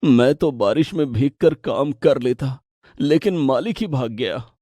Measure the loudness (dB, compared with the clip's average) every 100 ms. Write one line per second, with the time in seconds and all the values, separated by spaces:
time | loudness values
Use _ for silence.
0 | 4 4 4 2 0 0 0 2 0 -2
1 | -4 0 -2 2 0 0 -4 -4 -2 0
2 | 2 2 0 -4 -6 -10 _ _ _ _
3 | 0 0 0 0 0 0 -2 -4 -4 -4
4 | -4 -4 -6 -6 -10 _